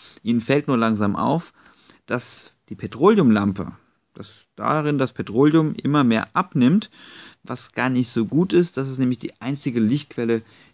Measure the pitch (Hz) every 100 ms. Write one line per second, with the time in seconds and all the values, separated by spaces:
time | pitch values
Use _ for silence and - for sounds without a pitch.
0 | - - 107 117 110 139 147 123 113 107
1 | 104 98 117 156 - _ - _ _ _
2 | - 120 - - - _ - 104 98 113
3 | 175 220 135 107 101 101 87 - _ _
4 | _ - - - _ - 110 151 147 147
5 | 131 - 104 107 147 160 156 - 135 147
6 | 127 113 - - 190 156 123 196 - -
7 | - - - - - 127 - - 127 127
8 | 120 120 104 143 185 175 175 - 135 131
9 | 127 123 - - 123 139 143 120 107 143
10 | - - 117 117 113 - -